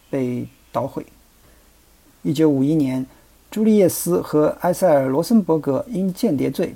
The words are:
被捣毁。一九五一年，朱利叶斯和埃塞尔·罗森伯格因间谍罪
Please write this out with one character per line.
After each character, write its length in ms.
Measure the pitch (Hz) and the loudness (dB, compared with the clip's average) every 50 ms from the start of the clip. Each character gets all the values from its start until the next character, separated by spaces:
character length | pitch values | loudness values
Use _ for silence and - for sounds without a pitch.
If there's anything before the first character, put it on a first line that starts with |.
| _ - | _ -8
被 380 | - 139 131 123 123 120 120 117 _ _ _ _ | -6 -4 -4 -4 -4 -6 -8 -10 _ _ _ _
捣 160 | - 117 120 | -6 -6 -6
毁。 180 | 139 - - - - _ _ _ _ _ _ _ _ _ _ _ _ _ _ _ _ _ _ _ _ _ _ | -6 -8 -10 -14 -14 _ _ _ _ _ _ _ _ _ _ _ _ _ _ _ _ _ _ _ _ _ _
一 100 | - 170 | -6 -4
九 160 | 151 143 160 156 | 0 2 2 2
五 140 | 143 135 | 2 2
一 100 | 131 143 160 | 2 2 2
年， 280 | 160 143 131 131 131 131 - - _ _ _ _ _ _ - | 2 0 0 -2 -4 -6 -8 -12 _ _ _ _ _ _ -10
朱 140 | - 208 220 | -4 0 2
利 120 | 220 214 | 2 4
叶 120 | 208 202 - | 4 4 2
斯 340 | - - - 170 175 180 | 2 -2 -4 -2 -2 -2
和 340 | 156 - - 151 151 151 - - | -2 0 0 2 2 0 0 -2
埃 120 | - 175 | -2 -2
塞 160 | 175 - 190 180 | -2 2 2 4
尔· 180 | 151 139 135 131 | 4 4 2 0
罗 120 | 131 143 | 0 -2
森 220 | 170 - 240 220 | 0 2 2 2
伯 160 | 190 - 160 160 | 2 2 0 0
格 260 | 143 139 135 131 - - | 0 -2 -4 -4 -4 -6
因 240 | 240 180 190 190 180 | -6 -4 -4 -4 -4
间 220 | - - 226 147 | -2 -2 -2 0
谍 120 | 131 131 135 | 0 -2 -2
罪 240 | 143 - 180 - - | -2 -4 -6 -6 -6